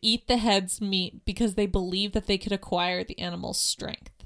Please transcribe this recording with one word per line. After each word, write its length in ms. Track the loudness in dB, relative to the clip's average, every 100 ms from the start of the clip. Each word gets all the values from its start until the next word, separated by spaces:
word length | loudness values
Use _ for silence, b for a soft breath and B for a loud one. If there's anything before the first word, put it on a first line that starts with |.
| 0
eat 220 | 0 2
the 100 | 2
head's 440 | 4 4 2 -2
meat 420 | 0 0 -2 -4 -6
because 280 | 0 2 2
they 120 | 2
believed 460 | 2 0 0 0
that 120 | 0 0
they 120 | 0
could 140 | 0
acquire 520 | -4 0 0 0 -2
the 140 | -4 -6
animal's 400 | -6 -6 -4 0
strength. 500 | 0 -2 -6 -10 -14 -20